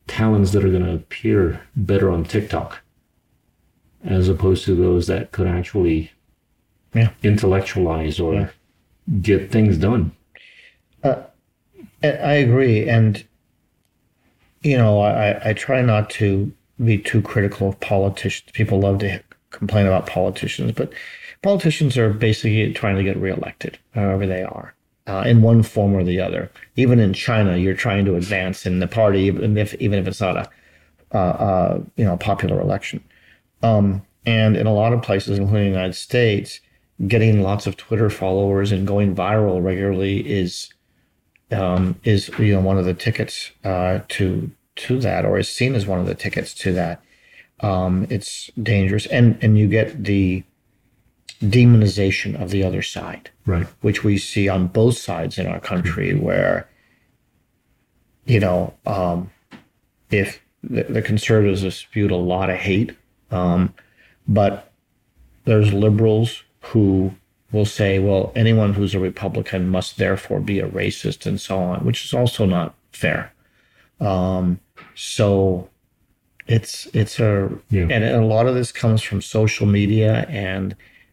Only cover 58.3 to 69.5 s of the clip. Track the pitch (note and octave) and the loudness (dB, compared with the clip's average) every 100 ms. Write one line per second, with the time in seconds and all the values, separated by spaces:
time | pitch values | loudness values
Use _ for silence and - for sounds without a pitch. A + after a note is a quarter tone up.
58.3 | A2+ G2 F2+ F#2 - - G2+ F2+ F2 F#2 | 2 2 0 -2 -8 -6 -4 -2 -4 -8
59.3 | _ _ - _ _ _ _ - G#2 G2 | _ _ -20 _ _ _ _ -4 -2 -2
60.3 | - _ _ - A#2 - A2+ - G#2+ - | -6 _ _ -6 -6 -2 -4 -2 -2 2
61.3 | A2 G2+ F#2+ F#2+ - - A2 G2+ F2+ F2+ | 4 4 2 -4 -6 -8 -2 0 0 0
62.3 | F2+ F#2+ F#2 F#2+ G2 A#2+ - _ _ - | -2 -2 -2 -2 0 -2 -8 _ _ -8
63.3 | F#2 F2+ F2 F2+ - _ _ _ _ - | -2 0 2 0 -4 _ _ _ _ -2
64.3 | G#2 G2 G2+ - _ _ _ _ _ _ | 2 2 0 -14 _ _ _ _ _ _
65.3 | _ - A2 G#2 G2 G#2+ G#2 A2+ G#2+ A#2 | _ 0 4 4 4 2 4 4 2 0
66.3 | - - _ - A2+ G2 F#2+ F#2+ - _ | -6 -20 _ -2 2 4 2 0 -6 _
67.3 | _ - G#2+ G#2 - G2+ F#2+ G2 F#2+ G#2+ | _ -6 -2 -2 0 0 2 2 0 0
68.3 | A#2 A2+ A2 G#2 G2+ G2 F#2+ F#2 - G2 | 0 2 4 2 0 -2 -2 -4 -4 -6
69.3 | F2+ - | -6 -6